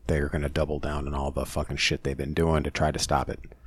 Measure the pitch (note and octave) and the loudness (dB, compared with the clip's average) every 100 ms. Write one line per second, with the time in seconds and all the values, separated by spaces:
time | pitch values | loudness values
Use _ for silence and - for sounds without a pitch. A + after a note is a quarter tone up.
0 | - D2+ C#2+ D2+ D2 D2+ D2+ D2 C#2+ D2 | 0 0 0 0 0 0 0 0 -2 -2
1 | C#2 C#2+ C#2 C#2 C2 D2+ D2 C#2+ - C#2+ | -2 -2 -2 -2 -2 -2 -2 0 0 0
2 | - C2+ C#2+ D#2 E2 D#2+ C#2+ - D2+ D2 | -2 -2 -2 2 4 4 2 2 2 2
3 | - C#2+ B1+ - - - | 2 2 0 -6 -12 -18